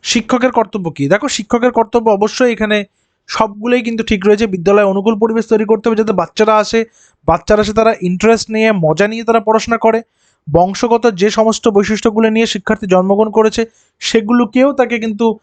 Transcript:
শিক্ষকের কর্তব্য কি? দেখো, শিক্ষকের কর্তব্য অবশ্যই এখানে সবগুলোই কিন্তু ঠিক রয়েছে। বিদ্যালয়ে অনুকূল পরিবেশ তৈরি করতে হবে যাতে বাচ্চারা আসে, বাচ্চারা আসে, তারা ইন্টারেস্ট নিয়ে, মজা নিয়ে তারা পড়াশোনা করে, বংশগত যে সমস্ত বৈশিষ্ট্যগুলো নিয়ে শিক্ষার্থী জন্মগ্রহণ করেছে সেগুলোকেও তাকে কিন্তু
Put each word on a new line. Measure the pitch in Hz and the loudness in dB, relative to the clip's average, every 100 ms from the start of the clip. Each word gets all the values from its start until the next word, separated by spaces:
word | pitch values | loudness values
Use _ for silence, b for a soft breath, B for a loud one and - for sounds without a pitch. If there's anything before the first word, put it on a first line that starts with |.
শিক্ষকের | - 233 226 247 254 | -4 -4 -4 -2 0
কর্তব্য | 240 220 214 170 | 0 -2 -4 -8
কি? | 139 143 | -6 -2
দেখো, | 196 285 | -2 -2
শিক্ষকের | - 202 240 240 | -8 -4 -2 0
কর্তব্য | 233 220 240 226 | 0 -2 0 0
অবশ্যই | 202 208 - 247 | 0 -2 0 -2
এখানে | 220 214 208 196 _ _ _ _ | 0 -2 -2 -4 _ _ _ _
সবগুলোই | - 214 208 226 247 | -4 -4 -2 -2 0
কিন্তু | 226 226 | -2 -6
ঠিক | 220 208 190 | -2 0 2
রয়েছে। | 208 226 | 2 0
বিদ্যালয়ে | 185 170 202 | -2 2 2
অনুকূল | 202 190 196 214 | 2 0 -2 0
পরিবেশ | 226 226 220 | 0 -2 0
তৈরি | 220 | -2
করতে | 214 220 233 | 0 0 0
হবে | 220 | -2
যাতে | 220 | 0
বাচ্চারা | 185 165 - 214 214 | -2 -4 0 2 2
আসে, | 208 226 226 b b b - | 2 -2 -4 b b b -2
বাচ্চারা | 165 - 208 | -2 2 2
আসে, | 214 | 2
তারা | 214 220 220 | 2 0 0
ইন্টারেস্ট | 180 180 214 226 - | -2 0 2 2 0
নিয়ে, | 220 220 | 0 0
মজা | 208 156 151 208 | 2 0 0 0
নিয়ে | 226 | -2
তারা | 220 226 | 0 0
পড়াশোনা | 214 220 220 226 | 2 0 0 0
করে, | 220 220 - _ _ _ - | 2 0 -4 _ _ _ -2
বংশগত | 151 180 190 240 233 233 | 0 0 0 0 2 0
যে | 185 196 | 0 -2
সমস্ত | - 220 214 233 | 2 0 2 0
বৈশিষ্ট্যগুলো | 202 196 214 233 214 220 | 2 0 0 0 0 0
নিয়ে | 220 226 | 2 -2
শিক্ষার্থী | 208 202 214 202 | -4 -4 -4 2
জন্মগ্রহণ | 185 185 202 220 | 0 2 0 0
করেছে | 214 220 214 226 b b b | 2 0 0 -6 b b b
সেগুলোকেও | - 233 208 240 226 254 269 | -2 -2 0 0 0 2 2
তাকে | 277 240 233 | 2 -2 -2
কিন্তু | 226 208 226 214 | -6 -2 -2 -2